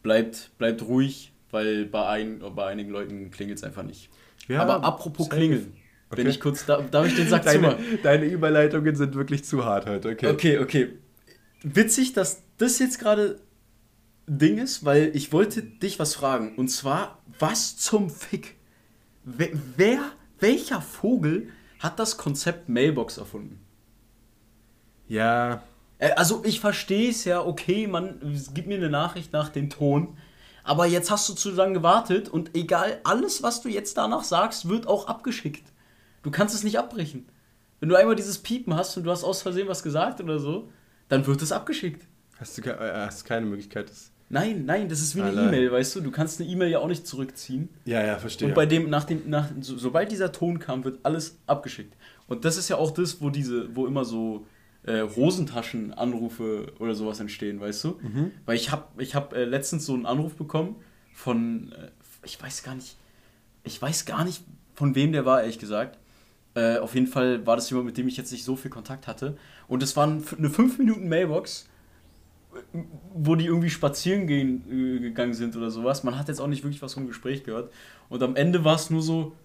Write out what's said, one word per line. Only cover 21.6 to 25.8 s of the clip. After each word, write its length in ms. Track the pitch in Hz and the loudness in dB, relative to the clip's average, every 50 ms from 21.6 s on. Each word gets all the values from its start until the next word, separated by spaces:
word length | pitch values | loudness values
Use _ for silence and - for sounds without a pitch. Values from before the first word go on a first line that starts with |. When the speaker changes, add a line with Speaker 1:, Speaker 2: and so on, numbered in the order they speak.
| - - - - | -20 -20 -14 -6
Speaker 1:
hat 200 | - 160 - - | -6 -6 -2 -2
das 160 | 220 214 - - | -2 -2 -2 -4
Konzept 500 | - 151 143 143 - 170 170 170 - - | -4 -4 -4 -2 -2 -4 -4 -4 -4 -2
Mailbox 480 | 117 120 135 156 151 123 113 - - - | 2 4 4 4 4 0 -2 -4 -8 -14
erfunden? 420 | 101 - - 104 107 104 101 95 - _ _ _ _ _ _ _ _ _ _ _ _ _ _ _ _ _ _ _ _ _ _ _ _ _ _ _ _ - | -14 -12 -12 -14 -14 -14 -18 -20 -20 _ _ _ _ _ _ _ _ _ _ _ _ _ _ _ _ _ _ _ _ _ _ _ _ _ _ _ _ -4
Speaker 2:
Ja. 540 | 113 107 110 117 120 120 120 120 120 107 - - - _ | -2 2 2 4 4 4 2 0 -2 -6 -8 -18 -20 _